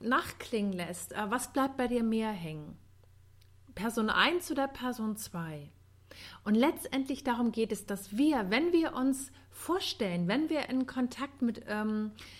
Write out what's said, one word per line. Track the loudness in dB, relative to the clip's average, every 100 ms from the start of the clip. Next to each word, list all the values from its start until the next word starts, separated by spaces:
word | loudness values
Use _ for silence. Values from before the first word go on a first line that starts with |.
nachklingen | 0 2 0 -8 -4 0 0
lässt, | 0 -4 -8 -8
äh, | -6 -2
was | -2 0
bleibt | 0 2 2
bei | 0
dir | 2
mehr | 2 2 0
hängen? | -2 -6 -8 -10 -16 -20 -20 -20 -20 -20 -20 -20 -20 -16
Person | -4 -2 2 4
eins | 6 6 4 0
oder | 0 0
Person | -2 -4 -2 -4 -6
zwei? | -8 -8 -6 -8 -14 -20 -20 -20 -20 -20 -18 -6
Und | 4
letztendlich | 6 6 2 -2 -4 -2 -2
darum | -2 0 0
geht | 0 0
es, | -2 -6
dass | -8 -2 2
wir, | 4 4 2
wenn | 2 4
wir | 4 2
uns | 2 0 0 -4 -16 -20
vorstellen, | -8 -2 -2 -2 -2 -2 0 2
wenn | 2 2
wir | 0 0
in | -2 -2
Kontakt | -2 -2 -2 -8 -2
mit, | -2 -2 -4
ähm, | -2 -2 -2 -4 -8 -18